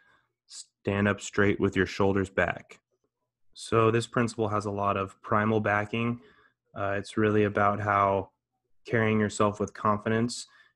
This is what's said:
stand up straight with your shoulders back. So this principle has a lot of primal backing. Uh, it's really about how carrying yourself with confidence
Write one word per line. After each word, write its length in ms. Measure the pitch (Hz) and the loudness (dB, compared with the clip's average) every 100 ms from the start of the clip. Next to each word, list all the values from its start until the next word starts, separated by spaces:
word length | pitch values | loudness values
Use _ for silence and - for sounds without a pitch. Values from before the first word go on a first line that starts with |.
| _ _ _ _ _ | _ _ _ _ _
stand 600 | - - _ - 101 104 | -20 -20 _ -4 0 2
up 120 | 98 | 0
straight 400 | - - 101 - | -4 0 2 2
with 160 | 98 98 | 0 0
your 120 | 90 | -2
shoulders 420 | - 98 98 95 | 0 0 0 -2
back. 500 | - 87 - - - _ _ _ _ _ _ _ - | -2 -2 -4 -12 -20 _ _ _ _ _ _ _ -16
So 300 | - 117 113 | -2 2 4
this 160 | 117 113 | 2 -2
principle 400 | 127 117 - 104 | -2 -2 -2 -2
has 160 | 104 | -2
a 80 | 104 | -4
lot 240 | 101 101 98 | -4 -2 -2
of 260 | 98 - | -4 -8
primal 380 | - 107 107 110 | -2 0 2 0
backing. 640 | 104 104 104 113 117 120 - _ _ _ _ | 0 0 -2 -4 -4 -4 -12 _ _ _ _
Uh, 220 | - 98 101 | -8 -4 -4
it's 200 | 101 110 | -4 0
really 260 | 107 107 | 2 4
about 380 | 104 104 101 104 | 2 2 2 0
how 480 | 104 101 101 98 92 _ _ _ _ _ - | 0 2 4 2 -2 _ _ _ _ _ -4
carrying 340 | 117 110 110 | 0 2 2
yourself 400 | 104 - 104 101 | 0 0 0 0
with 140 | 101 | -6
confidence 720 | - 107 104 110 113 120 - - _ _ | -2 -2 0 0 0 -2 -6 -16 _ _